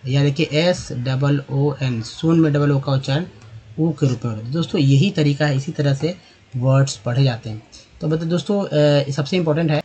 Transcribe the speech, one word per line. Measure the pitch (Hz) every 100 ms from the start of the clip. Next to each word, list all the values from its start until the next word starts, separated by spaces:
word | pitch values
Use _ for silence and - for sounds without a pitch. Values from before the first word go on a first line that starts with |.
| 131
या | 135
देखिए | 143 139 151
एस | 147 175 180 -
डबल | 123 123 131 139 143 139
ओ | 135 143 143
एन, | 131 117
सून | 110 - 160 165
में | 160
double | 147 147
ओ | 139
का | 139
उच्चारण | 135 135 139 185 - - - - -
उ | 165
के | 147 143
रूप | 117
में | 127
होता | 107 113
है। |
दोस्तों, | 156 165 196
यही | 139 139 196
तरीका | 196 147 143 147
है, | 135
इसी | 139
तरह | 156 143
से | 139 156 185 - _ _ 123
words | 127 135 135 -
पढ़े | - 120
जाते | 135 117 117
हैं। | 110 - - - -
तो | 156
मतलब | 160 165
दोस्तों, | 170 147 202
अ, | 196 151 147 147 139
सबसे | 139 143 185
important | 160 151 165
है | 151